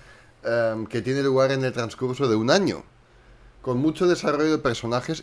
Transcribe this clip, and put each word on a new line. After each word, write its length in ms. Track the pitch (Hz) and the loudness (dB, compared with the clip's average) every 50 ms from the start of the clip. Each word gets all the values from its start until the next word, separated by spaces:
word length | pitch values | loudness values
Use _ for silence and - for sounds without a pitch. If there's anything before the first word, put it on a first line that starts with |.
| - - - - - - - _ - | -20 -20 -20 -20 -20 -20 -18 _ -4
em, 420 | 120 117 120 117 113 110 110 110 104 | -2 0 0 0 0 -2 -4 -6 -4
que 140 | - 120 | -4 -4
tiene 200 | 110 123 135 139 | -2 -2 -2 0
lugar 300 | 139 139 131 131 135 131 | 0 2 2 4 4 2
en 120 | 139 135 131 | 2 0 -2
el 80 | 127 | -2
transcurso 560 | 117 123 117 110 - - 127 127 127 127 143 127 | -2 -2 -4 -6 -6 -4 -6 -4 -2 0 0 2
de 80 | 110 | 2
un 140 | 107 110 123 | 2 4 4
año, 340 | 151 196 196 147 92 69 - - _ _ _ _ _ - - - - - - - - - | 4 4 2 0 -2 -4 -8 -16 _ _ _ _ _ -20 -20 -20 -20 -20 -20 -20 -20 -10
con 160 | - 127 123 123 | -6 -4 -2 0
mucho 300 | 139 156 151 - 185 180 | 0 0 0 2 2 2
desarrollo 420 | 175 - - 156 147 143 151 156 | 2 2 0 0 0 2 2 2
de 60 | 156 147 | 2 0
personajes 640 | - 135 113 - - 113 117 123 123 - - - | 0 -2 -2 -2 -4 -2 -2 -2 -2 -4 -8 -8